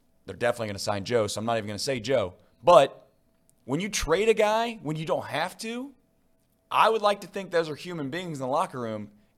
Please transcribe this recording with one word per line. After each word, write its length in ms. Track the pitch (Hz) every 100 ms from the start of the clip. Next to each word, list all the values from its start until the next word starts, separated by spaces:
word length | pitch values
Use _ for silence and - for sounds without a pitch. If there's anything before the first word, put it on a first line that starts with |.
| _ _
They're 120 | - 92
definitely 320 | 120 117 107
gonna 100 | 101
sign 260 | - 104
Joe, 220 | 95 120 104
so 120 | -
I'm 40 |
not 120 | 113 117
even 100 | 104
gonna 120 | 101
say 220 | - 131
Joe. 340 | 107 131 92 - _ _
But 440 | 135 175 139 - - _ _ _ _ _
when 160 | - 147
you 80 | 202
trade 400 | - - 170 220
a 60 |
guy, 440 | 214 208 220 240 220
when 140 | 143 156
you 80 | 160
don't 200 | 151 107
have 300 | 135 180 -
to, 340 | 220 240 277 - _ _ _ _ _ _ -
I 180 | 131 202
would 140 | 220
like 180 | 208 208
to 60 | 185
think 240 | 202 190
those 180 | 170 160
are 60 | 143
human 340 | 180 170 135
beings 280 | 165 180 147
in 40 |
the 60 | 127
locker 320 | 147 185 131
room, 300 | 113 107 104 - _